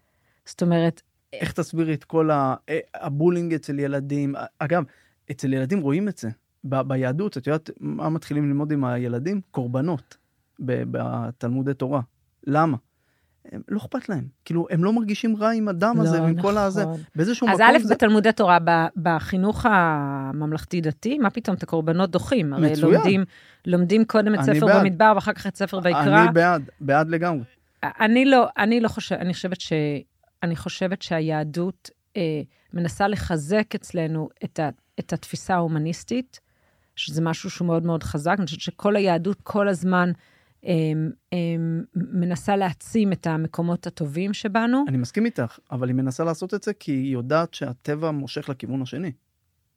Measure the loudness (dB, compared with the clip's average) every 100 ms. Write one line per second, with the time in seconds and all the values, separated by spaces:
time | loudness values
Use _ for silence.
0 | _ _ _ _ -20 -2 2 4 2 -2
1 | _ _ _ -8 -6 -4 -6 -2 -2 -2
2 | -2 0 2 2 0 -2 -4 -6 -6 -10
3 | -8 0 2 2 -2 -4 -4 -4 -2 -4
4 | -4 -4 -2 -4 -10 -8 -2 -2 -2 _
5 | _ _ -14 -6 -2 -2 0 0 0 0
6 | -2 -6 -10 -10 _ _ -4 -2 0 0
7 | 0 -2 -4 -4 -4 -4 -4 -10 -8 -6
8 | -4 -4 -4 -2 0 0 -2 -2 -2 -2
9 | -2 -4 -4 -4 -4 -6 -4 -2 -2 -4
10 | -8 -20 _ _ _ -10 -4 -4 -2 -4
11 | -4 -4 -6 -6 -4 -2 -2 -4 -2 -4
12 | -6 _ _ _ -2 2 2 0 -8 _
13 | _ _ _ _ -16 -16 -8 -8 -6 -8
14 | -6 -6 -6 -14 -6 -4 0 0 2 2
15 | 0 -2 -2 0 0 0 -2 0 0 2
16 | 2 4 2 2 2 2 0 0 -2 -4
17 | -8 -2 -2 2 2 6 8 6 4 4
18 | 6 6 4 4 6 6 6 4 2 0
19 | 0 0 0 0 0 0 4 4 4 2
20 | -2 -4 -6 -4 -4 -4 -4 -2 -2 -4
21 | -4 0 0 0 -2 -4 -2 -2 0 2
22 | 2 0 0 0 0 2 2 4 6 6
23 | 6 2 0 -8 -20 _ 0 2 4 4
24 | 4 2 2 2 4 4 6 6 4 6
25 | 4 4 0 -4 -6 -4 -4 0 0 2
26 | 6 6 6 6 4 2 -2 _ 0 2
27 | 2 0 -2 -4 -8 _ _ _ -10 0
28 | 2 4 6 6 4 2 2 2 0 -2
29 | -4 -4 -4 -4 -6 -6 -2 -2 0 -4
30 | -8 _ _ _ -4 -4 -6 -4 -4 -4
31 | -4 -2 0 -2 -4 -4 -6 -6 -18 _
32 | _ -4 -4 -4 -8 _ _ -6 -6 -2
33 | -2 -2 -2 -4 0 0 0 -6 -6 -4
34 | -4 -4 -6 -10 -10 -4 -4 -6 _ -12
35 | -6 -8 -8 -12 -2 0 0 -2 -2 -6
36 | -4 -6 -6 -14 _ _ _ _ _ -12
37 | -6 -2 -2 -4 -8 -4 -2 0 0 -2
38 | -4 -4 -2 -2 -2 -6 -10 -4 0 2
39 | 2 0 -2 -6 -4 0 0 0 0 2
40 | 0 -2 _ _ _ _ -2 0 2 0
41 | -2 -6 _ -4 -2 -2 -2 -4 -4 -6
42 | -4 -2 -2 -2 0 0 0 -4 -4 0
43 | 0 0 -2 -2 -4 -4 -2 -2 -6 -8
44 | -6 -4 -4 -4 -2 0 2 0 0 -2
45 | -2 -2 -2 -2 -6 -8 _ -6 -2 -2
46 | -2 -2 -4 -4 -6 -6 -6 -8 -4 -4
47 | -2 -4 0 0 0 -6 -8 -8 -6 -4
48 | -2 -4 -6 -8 -8 -8 -6 -6 -6 -6
49 | -8 -10 _ _ _ _ _